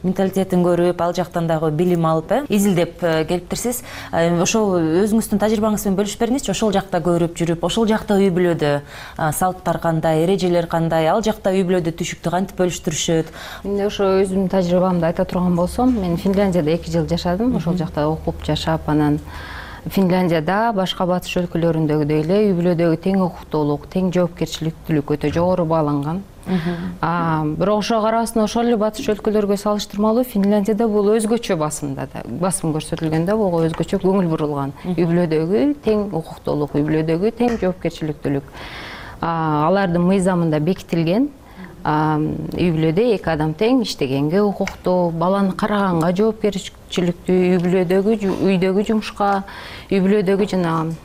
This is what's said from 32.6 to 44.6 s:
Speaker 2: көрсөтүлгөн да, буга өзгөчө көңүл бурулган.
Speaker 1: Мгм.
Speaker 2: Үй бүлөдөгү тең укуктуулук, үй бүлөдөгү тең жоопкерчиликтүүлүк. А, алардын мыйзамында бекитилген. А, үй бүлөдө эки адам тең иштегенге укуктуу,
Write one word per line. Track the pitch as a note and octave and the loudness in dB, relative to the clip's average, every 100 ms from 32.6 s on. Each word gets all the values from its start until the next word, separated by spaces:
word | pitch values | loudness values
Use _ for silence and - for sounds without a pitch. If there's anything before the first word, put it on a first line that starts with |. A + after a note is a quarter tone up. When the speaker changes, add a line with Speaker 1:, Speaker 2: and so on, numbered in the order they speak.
| D#3+ | -2
Speaker 2:
көрсөтүлгөн | D#3 D#3 E3 D#3+ D#3+ E3+ | -2 -4 -4 -2 0 0
да, | A3 | 0
буга | G3+ E3+ D#3+ | 2 2 0
өзгөчө | E3 E3+ G3 | 0 -2 0
көңүл | F#3 G3 F3 | 2 2 2
бурулган. | D#3+ D3+ C#3+ C#3 - | 0 -2 -2 -4 -6
Speaker 1:
Мгм. | F3 E3 | -4 0
Speaker 2:
Үй | |
бүлөдөгү | F3 F3 F3 D#3 D#3+ G#3+ C#4+ C#4+ | 2 2 2 0 2 2 0 0
тең | - G#3+ G#3 | 0 0 0
укуктуулук, | D#3+ - - - D3 D3 | -6 -8 -8 -4 -2 0
үй | D3+ | 0
бүлөдөгү | D3+ D#3 D#3+ E3 G#3 A3+ | 0 0 0 0 0 0
тең | A#3+ A3+ | 0 0
жоопкерчиликтүүлүк. | F#3 F3+ E3 - D#3 D3+ C#3+ C#3 C#3 - - - - - - - | -2 -2 -6 -4 -8 -4 -2 -2 -4 -16 -16 -14 -14 -16 -16 -6
А, | E3 E3 D#3+ D3+ D#3 | -4 -2 0 2 2
алардын | G3 G3 F3 | 2 2 2
мыйзамында | F3 G3 F3+ F3+ E3 D3+ | 4 4 2 2 2 2
бекитилген. | D3+ F#3 - E3+ E3 G3+ C#4+ - - - F3+ - - | 0 -2 -2 -2 2 2 0 -4 -20 -20 -18 -8 -2
А, | D3+ D#3 D3+ | 2 2 2
үй | D#3 D#3 D#3+ - F3 | 0 -4 -6 -2 0
бүлөдө | D#3+ D#3+ D#3+ A#3+ | 2 2 2 2
эки | F#3+ - | 2 0
адам | D#3+ D#3 | 0 -2
тең | D#3 - C4 | 0 2 2
иштегенге | G3+ - C#3 C#3 D3+ F#3+ | 0 -4 -2 0 2 2
укуктуу, | G#3 G3 | 2 0